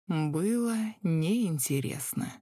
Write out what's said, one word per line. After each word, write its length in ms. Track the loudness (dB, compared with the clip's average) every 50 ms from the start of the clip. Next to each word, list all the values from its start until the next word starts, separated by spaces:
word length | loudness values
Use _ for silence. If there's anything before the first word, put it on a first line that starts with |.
| -6
Было 680 | -2 0 0 0 0 0 0 0 2 2 2 0 0 0 0 -2 -4 -4 -4
неинтересно. 1300 | 0 2 2 2 4 2 2 2 2 2 0 -2 0 0 0 0 0 -2 -4 -4 -6 -6 -4 -4 -4 -6 -8 -14